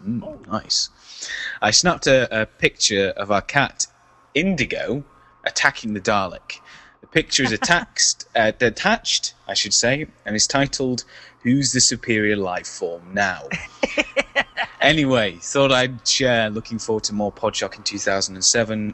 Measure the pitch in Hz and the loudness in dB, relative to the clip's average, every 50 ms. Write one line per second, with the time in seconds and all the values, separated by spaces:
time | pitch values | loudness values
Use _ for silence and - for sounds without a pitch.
0 | - 98 120 113 - 311 - - - 98 101 110 - - - - - - - _ | -8 -6 -6 -6 -6 -10 -14 -16 -10 -8 -8 -8 -4 -4 -2 -2 -2 -4 -8 _
1 | - - - - - - - - - - - - - 107 110 - - 180 170 147 | -20 -20 -18 -14 -12 -10 -10 -8 -8 -8 -6 -2 0 4 4 4 4 4 0 2
2 | - 151 135 131 120 - 113 110 110 - _ _ - 151 - - - - 110 98 | 2 4 4 4 4 2 0 0 -2 -4 _ _ 0 0 0 2 -2 0 2 2
3 | 98 92 - - 101 98 104 98 - - - 143 131 104 - - - - _ _ | 2 0 0 -4 -2 0 0 0 0 2 2 2 2 2 -2 -6 -8 -8 _ _
4 | _ _ _ _ _ _ _ 139 170 196 190 143 120 - - - 71 87 113 143 | _ _ _ _ _ _ _ 0 0 0 0 0 -2 -4 -2 -6 -2 -2 -4 -4
5 | 143 - _ - _ _ _ _ - - - - - 143 - - - 110 104 101 | -4 -10 _ -20 _ _ _ _ -6 -4 -2 2 2 2 2 2 -6 -6 -6 -2
6 | 95 113 107 101 95 90 - - - _ - - - - - - - - _ _ | 0 2 2 2 0 -2 -6 -12 -14 _ -18 -18 -18 -20 -20 -20 -20 -20 _ _
7 | - _ - 160 151 - - - 135 123 110 104 - - 170 175 - - _ - | -20 _ 0 0 0 2 0 0 0 0 0 0 2 2 2 2 2 -4 _ 0
8 | - - - - - - _ 120 110 110 107 - 127 120 110 - - 196 220 - | 0 0 0 -2 -10 -2 _ 2 2 2 2 2 0 0 0 0 0 0 0 0
9 | - - - - - - - _ _ - 98 - - 107 - - - 117 131 147 | 0 -4 -4 -2 -4 -6 -10 _ _ -6 -4 -4 -2 0 0 2 2 2 0 0
10 | 156 - _ _ _ 101 107 107 - - - 139 139 139 - - 135 127 123 120 | -4 -10 _ _ _ -4 -2 0 0 2 2 2 0 0 0 -2 -2 -2 -2 -4
11 | - - - - - - - _ _ 120 127 143 139 123 - 127 - - 127 113 | -6 -12 -20 -20 -20 -20 -20 _ _ 2 2 2 2 2 2 4 4 2 2 -2
12 | - - 113 107 107 104 104 101 95 90 90 87 82 - - - 98 85 85 85 | -2 -2 0 2 2 2 0 0 0 -2 -4 -6 -8 -10 -8 -6 -6 -6 -6 -8
13 | 85 90 95 101 101 95 90 - 69 - - - - - - - - - - - | -12 -8 -4 -2 -2 -2 -2 -6 -8 -10 -10 -10 -10 -14 -6 -6 -6 -4 -2 -4
14 | - - - 269 285 - - 277 - - - - - - - - - 139 156 160 | -4 -2 -2 -4 -4 -2 -4 -4 -4 -4 -6 -8 -8 -8 -4 2 2 4 4 4
15 | 147 135 131 120 107 98 85 87 - - - 143 139 135 135 127 127 131 131 117 | 2 2 4 2 2 0 -2 -6 -12 -2 2 2 4 4 4 2 2 0 -2 -6
16 | - - - - 135 127 120 113 110 107 104 110 - - 117 110 - - 110 110 | -2 -2 0 2 2 2 4 2 2 0 -2 -6 -8 -8 -10 -8 -4 -2 -2 -2
17 | - - 104 104 104 101 - - - 107 101 - 107 95 - - 101 - 104 101 | -2 -4 -4 -2 -2 -2 -4 -2 -2 -2 -2 -2 -6 -6 -8 -8 -10 -8 -8 -4
18 | - 104 98 98 95 - 95 95 92 - - 120 113 107 110 107 107 107 | -2 0 0 0 -2 -4 -6 0 0 2 4 4 2 0 0 -4 -4 -6